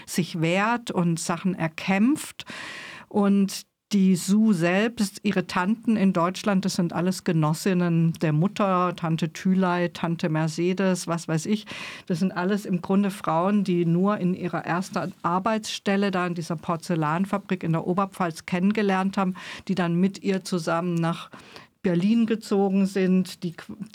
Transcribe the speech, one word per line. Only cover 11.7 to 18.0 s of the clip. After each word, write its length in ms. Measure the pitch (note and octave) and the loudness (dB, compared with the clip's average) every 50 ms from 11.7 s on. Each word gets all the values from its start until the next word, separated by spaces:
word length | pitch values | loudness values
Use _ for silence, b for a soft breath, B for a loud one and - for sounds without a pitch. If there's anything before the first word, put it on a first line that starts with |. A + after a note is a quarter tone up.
| B B B B B B B | B B B B B B B
Das 140 | - F#3 D#3+ | -4 -2 0
sind 120 | G3 F#3+ | 0 0
alles 340 | - G#3+ F3+ F#3 G#3+ G3 G#3 | 0 -2 -2 0 0 -2 -2
im 160 | - F#3+ E3+ | -2 -4 -4
Grunde 280 | - - F#3+ G3 G3+ G3 | 0 0 2 2 2 0
Frauen, 540 | F#3+ - - - D#3+ E3 F3 G3 G#3 G#3 F#3+ | -2 -4 -2 0 0 2 2 2 2 2 2
die 220 | F#3+ F3+ F3 F3 | 2 2 2 2
nur 320 | E3 E3 F3 F#3 G3+ G#3 - | 2 2 2 2 2 2 2
in 180 | F#3 F3 F3+ | 0 -2 -2
ihrer 280 | - F3+ F3 - D#3+ - | -2 -4 -4 -4 -4 -4
ersten 500 | - E3 F3 F#3 - G#3 G3 E3 F#3 - - - | -2 -2 -2 -4 -4 -4 -4 -4 -6 -8 -4 -2
Arbeitsstelle 880 | F3 E3+ F#3+ F#3+ A3+ A3 A3 A3 - - - - G#3 G3 G3 G3+ G3+ | 0 0 0 0 0 -2 -2 -2 -6 -10 -4 -2 0 0 2 2 0
da 160 | F#3+ F#3 F3+ F3+ | 0 0 -2 -2
in 80 | F3 | -2
dieser 200 | F3 D#3+ - F3 | -4 -4 -6 -6
Porzellanfabrik 1080 | D#3+ - - F3 D#3+ - - F3+ D#3+ D#3 D3 D3+ F3 G3 G3 - G3 G3 - F#3+ F#3 - | -6 -2 -4 -4 -4 -2 -2 0 0 2 0 0 0 0 0 -2 -4 -2 -4 -4 -4 0
in 80 | E3 | -2
der 160 | D#3+ E3 - - | -2 0 0 0
Oberpfalz 580 | F3+ F#3+ | 0 0